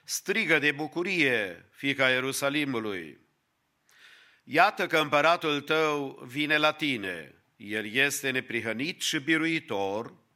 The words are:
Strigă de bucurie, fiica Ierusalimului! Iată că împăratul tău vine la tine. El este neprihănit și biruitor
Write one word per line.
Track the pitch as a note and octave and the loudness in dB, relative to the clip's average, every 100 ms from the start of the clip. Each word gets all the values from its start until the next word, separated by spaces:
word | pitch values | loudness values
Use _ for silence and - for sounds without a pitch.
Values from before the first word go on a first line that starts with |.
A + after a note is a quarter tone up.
Strigă | - - - G#3+ F3 D#3+ | -10 -6 -2 0 2 4
de | D3 | 2
bucurie, | C#3+ D3+ E3 F3+ F3+ C#3 A#2 G2 E2+ - | 0 -4 -4 -2 2 2 2 -2 -8 -20
fiica | - C#3 C3+ C3 | -6 -4 2 2
Ierusalimului! | B2+ C3 B2+ C#3 D3 C#3+ A#2+ A2 F#2+ D#2+ - _ _ _ _ _ _ _ _ - - _ _ | 2 0 -2 -2 -2 -2 -4 -4 -6 -10 -18 _ _ _ _ _ _ _ _ -20 -20 _ _
Iată | - C#3 G3 G#3 F3 | 0 4 6 4 0
că | D#3+ | 2
împăratul | D3 D3 D#3 E3+ D#3+ C#3+ | 4 4 4 2 2 -2
tău | C#3+ D#3 D#3 D3 C#3 B2+ B2 | 0 0 2 0 -6 -10 -10
vine | C3 D3+ D3+ | -4 0 2
la | D#3 | 2
tine. | D3+ D3+ B2 G2 E2+ C#2+ - _ - | 2 -2 -2 -4 -8 -12 -20 _ -16
El | G#2 G#2+ G#2+ | -8 -6 -2
este | A#2+ C#3 C#3 C3+ | 0 0 0 -2
neprihănit | C3 B2+ A#2 A2 A2 D3+ - | -4 -4 -4 -4 -4 -6 -6
și | - D#3 | -4 -2
biruitor | C3+ D#3+ D#3+ E3 D3+ G#2 G2 G#2 B2+ - _ | 0 0 0 -2 -4 -4 -2 -4 -8 -16 _